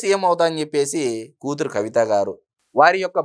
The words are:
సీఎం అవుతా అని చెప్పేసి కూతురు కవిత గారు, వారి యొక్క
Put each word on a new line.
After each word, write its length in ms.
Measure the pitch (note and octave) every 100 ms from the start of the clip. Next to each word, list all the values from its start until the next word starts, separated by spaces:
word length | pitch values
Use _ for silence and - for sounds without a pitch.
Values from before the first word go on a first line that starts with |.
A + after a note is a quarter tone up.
సీఎం 200 | G3 G3 F#3
అవుతా 160 | E3+ E3+
అని 120 | D#3+
చెప్పేసి 400 | D#3 D3+ C#3 E3+ C3 A2+ A2+ _
కూతురు 260 | C3 C#3+ D3 G#2+
కవిత 240 | G#2+ A#2 A2+
గారు, 220 | G#2 G2 - _ _ _ A#2
వారి 200 | D#3 F#3+
యొక్క 160 | F#3 F3+